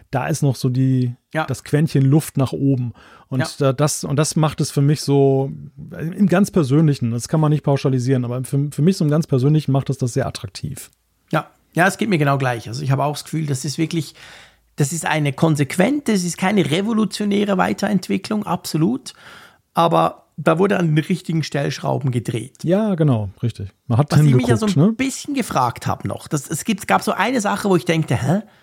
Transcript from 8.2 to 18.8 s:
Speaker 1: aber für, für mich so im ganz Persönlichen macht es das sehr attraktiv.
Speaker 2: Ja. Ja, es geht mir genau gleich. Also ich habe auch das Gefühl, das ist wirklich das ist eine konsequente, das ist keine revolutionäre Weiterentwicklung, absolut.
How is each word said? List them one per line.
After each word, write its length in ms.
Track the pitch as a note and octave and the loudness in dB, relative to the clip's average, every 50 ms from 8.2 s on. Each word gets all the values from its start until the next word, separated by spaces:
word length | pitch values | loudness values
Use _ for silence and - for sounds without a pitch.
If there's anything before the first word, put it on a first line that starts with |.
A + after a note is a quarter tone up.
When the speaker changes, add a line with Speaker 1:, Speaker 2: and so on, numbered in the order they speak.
| B2 | 0
Speaker 1:
aber 180 | A#2+ A#2+ C3 B2+ | -2 -6 -6 -6
für, 260 | - C#3 C#3 D3 D3 | -2 -2 -2 -2 -2
für 100 | - C#3+ | 0 2
mich 160 | D3 F#3+ F#3+ | 2 2 4
so 60 | - E3 | 4 2
im 60 | D3 | 2
ganz 160 | D3 E3 D#3 | 2 0 0
Persönlichen 440 | - C#3 B2+ B2+ D3 D3+ D3+ - C3+ | 2 2 2 4 4 2 2 2 2
macht 200 | C3 C#3 - - | 0 0 0 -2
es 80 | C3 - | -4 -2
das 140 | C3 A#2+ - | -4 -2 -2
sehr 120 | C#3 G#2+ | -2 -2
attraktiv. 640 | - - - - G2 - - - C#3+ C3+ - - - _ _ _ _ _ _ _ _ | -2 -6 -8 -12 -14 -12 -10 -10 -10 -10 -12 -14 -18 _ _ _ _ _ _ _ _
Speaker 2:
Ja. 140 | D3+ D#3 - - _ _ _ _ - | -4 -4 -4 -6 _ _ _ _ 0
Ja, 100 | D#3+ F3+ | 2 2
es 100 | G3 G3 - | 2 0 -2
geht 100 | G#3 A3 | -2 0
mir 80 | F3+ | 0
genau 220 | D3 D3 C#3 C#3 C3 | 2 2 2 0 0
gleich. 280 | C3+ B2 A#2+ A2 - G#2 | 0 -2 -4 -4 -8 -10
Also 120 | A2+ C#3 | -10 -6
ich 80 | D3+ C3 | -2 -2
habe 140 | C3+ C3 C#3 | 0 0 0
auch 100 | D3+ C#3+ | -2 -4
das 100 | - - | -6 -8
Gefühl, 200 | - D#3+ D#3+ D#3 | -8 -6 -6 -4
das 200 | C#3+ C3+ C3 - | -4 -4 -4 -6
ist 120 | C#3+ - | -6 -4
wirklich 380 | E3 D#3+ D3+ F3 E3 - - - - - - - - - - _ _ _ _ _ | -4 -4 -4 -4 -4 -6 -8 -12 -20 -20 -20 -20 -20 -20 -20 _ _ _ _ _
das 160 | - D3 C#3 | -2 -2 -2
ist 140 | E3+ D#3+ - | -2 -4 -2
eine 280 | - D3+ D#3 D3 C#3+ C3 | -2 0 0 0 -2 0
konsequente, 800 | - E3 D#3+ D3+ D3 C#3 - - F3+ G3 B3+ D4 D4 - A3+ G#3+ | 0 0 2 2 0 -2 -2 0 0 0 2 0 0 0 0 0
das 100 | F#3 F3 | 0 -2
ist 140 | E3+ - | -4 -4
keine 320 | - F#3+ F#3+ G#3+ G3 D#3 C3+ | -4 -2 0 2 2 2 2
revolutionäre 840 | D3+ F#3+ G3 A#3 A3 G#3+ G#3+ F#3+ - - G#3 G3+ G3+ G3+ G3+ G3+ F#3+ | 0 -2 -2 0 0 -2 -2 -2 -4 -4 -2 -2 0 0 0 0 0
Weiterentwicklung, 880 | F#3 F3+ G3+ G3+ - G3 G3+ G#3 F3+ - - G3 F#3+ - - G#3+ G#3 - | 0 0 0 -2 -2 -2 0 0 -2 -2 -2 -4 -4 -4 -4 -6 -4 -4
absolut. 680 | - F3 F#3 - - - D3+ | -4 -4 -4 -4 -4 -2 0